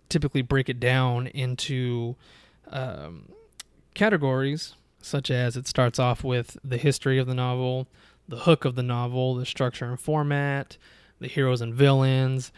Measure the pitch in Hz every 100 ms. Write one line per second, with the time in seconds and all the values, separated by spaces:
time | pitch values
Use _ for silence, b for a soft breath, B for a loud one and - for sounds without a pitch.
0 | _ 165 147 139 123 139 131 123 123 131
1 | 127 120 127 - 127 123 - 131 123 120
2 | 117 123 b b b b - - 127 80
3 | 76 85 52 427 453 _ - _ _ -
4 | 214 196 139 131 135 151 - - _ _
5 | - 143 - 127 123 123 127 - 123 -
6 | 123 117 135 123 117 - 139 123 143 135
7 | 139 131 127 127 127 127 127 127 127 b
8 | b b - 117 - 160 139 123 123 120
9 | 120 127 127 123 123 - 127 - 120 123
10 | - 151 143 143 143 139 - - b b
11 | b b 127 - 131 123 117 120 139 135
12 | 131 131 131 131 123